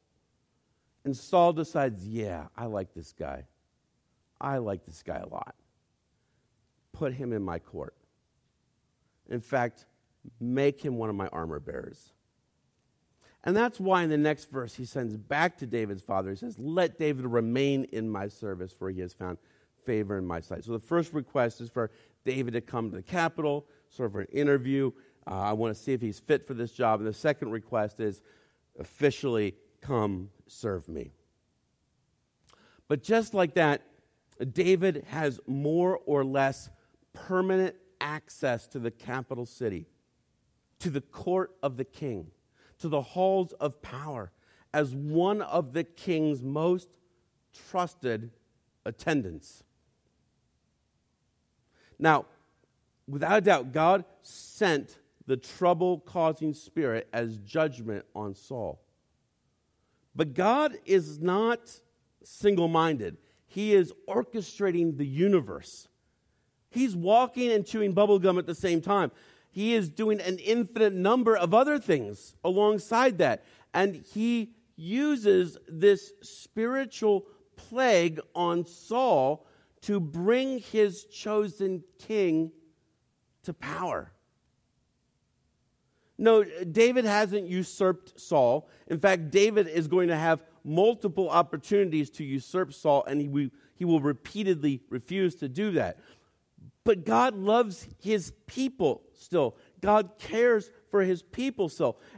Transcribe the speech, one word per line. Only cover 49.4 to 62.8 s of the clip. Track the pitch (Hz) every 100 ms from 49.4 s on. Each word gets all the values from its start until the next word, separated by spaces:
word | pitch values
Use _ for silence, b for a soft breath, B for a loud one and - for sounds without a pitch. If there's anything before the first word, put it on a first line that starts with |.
| - - _ _ _ _ _ _ _ _ _ _ _ _ _ _ _ _ _ _ _ _ _ b b -
Now, | 156 147 - _ _ _ _ _ _ _ -
without | 139 156 214
a |
doubt, | 190 160 127
God | 139 165 196 - _
sent | - - - - 202 147 139 - _ _ -
the | 131
trouble-causing | - - 175 170 180 170 - 180 160 156 156
spirit | 143 - - 139 113 -
as | 117 117 110
judgment | 101 160 156 123 113 101 -
on | 101 104 98
Saul. | - 127 92 - _ _ _ _ _ _ _ _ _ _ _ _ _
But | 131 156
God | 127 190 269 302 214 -
is | 190 156 151
not | 175 190 226 233 - - _ _ _ _
single-minded. | - - 208 190 165 165